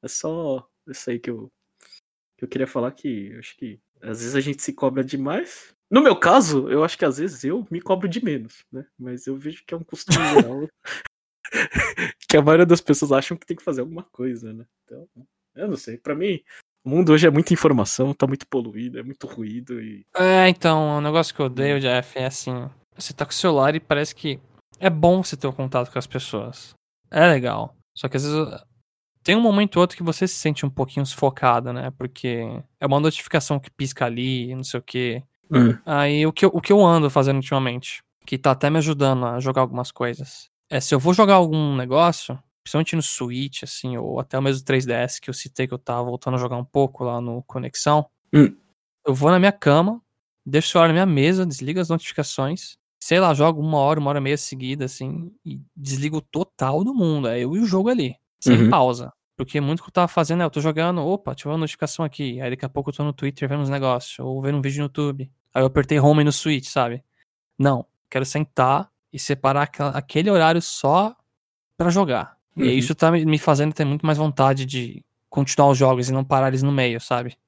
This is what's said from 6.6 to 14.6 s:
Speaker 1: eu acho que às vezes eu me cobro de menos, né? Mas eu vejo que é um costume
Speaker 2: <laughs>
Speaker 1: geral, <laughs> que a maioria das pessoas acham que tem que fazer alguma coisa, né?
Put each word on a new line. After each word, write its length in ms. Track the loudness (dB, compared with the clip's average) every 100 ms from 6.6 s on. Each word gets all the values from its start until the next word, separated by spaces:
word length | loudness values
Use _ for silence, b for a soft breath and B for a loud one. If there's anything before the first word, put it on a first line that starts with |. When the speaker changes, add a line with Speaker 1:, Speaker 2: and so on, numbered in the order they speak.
| 0
Speaker 1:
eu 140 | 0
acho 140 | 0 0
que 80 | -2
às 120 | -2
vezes 240 | -6 -6 -6
eu 200 | -6 -6
me 80 | -10
cobro 280 | -2 -2 -2
de 140 | -4 -4
menos, 400 | -6 -8 _ _
né? 140 | -16 -16 _
Mas 260 | -14 -12 -8
eu 100 | -8
vejo 260 | -10 -14 -12
que 80 |
é 40 | -12
um 60 |
costume 340 | -12 -14 -2 0
Speaker 2:
<laughs> 340 | 4 4 4
Speaker 1:
geral, 160 | -2 -10 _ B B B _ _ _
<laughs> 840 | -10 -6 -4 -2 -4 -6 -8 -10 2
que 80 | 2
a 40 |
maioria 240 | 6 6 6
das 160 | 4
pessoas 300 | 2 0 2
acham 260 | 0 0 -10
que 80 | _
tem 100 | -10
que 60 |
fazer 180 | -6 -6
alguma 220 | -6 -10
coisa, 500 | -18 _ -8 -8 -12
né? 120 | -18